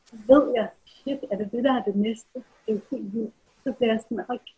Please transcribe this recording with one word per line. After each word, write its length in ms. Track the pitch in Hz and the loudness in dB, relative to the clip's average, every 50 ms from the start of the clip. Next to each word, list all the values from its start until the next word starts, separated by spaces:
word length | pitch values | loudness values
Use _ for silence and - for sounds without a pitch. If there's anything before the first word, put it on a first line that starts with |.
| _ | _
så 100 | _ - 220 214 | _ -20 0 6
ved 240 | 233 262 294 285 - 247 | 8 8 8 6 4 2
jeg, 120 | 226 214 - - _ _ | 0 -2 -4 -8 _ _
shit, 340 | _ - _ - 269 277 277 - - | _ -20 _ -8 -6 -6 -6 -6 -6
er 60 | 202 | -4
det 140 | 190 214 196 | -4 -4 -4
det, 120 | - 240 240 | -2 0 0
der 100 | 269 262 | 2 2
er 100 | 240 - | 0 -2
det 120 | 208 196 | -2 0
næste? 380 | 202 208 220 226 220 - _ - | 0 0 -2 -2 -6 -10 _ -16
Det 320 | 254 - _ _ _ _ | -16 -16 _ _ _ _
er 60 | - 220 | -4 -4
jo 80 | 202 - - | -4 -6 -8
helt 220 | 277 233 214 196 196 | -10 -10 -8 -8 -8
vildt. 200 | 226 220 220 - _ _ _ _ _ - | -6 -8 -8 -10 _ _ _ _ _ -8
Så 80 | 277 | -6
bliver 200 | 247 - 247 226 220 | -4 0 0 0 0
jeg 80 | 220 | 0
sådan, 220 | - - 233 202 175 | -4 -6 -8 -8 -6
"Hold 120 | - - - - - - | -8 -10 -10 -12 -16 -16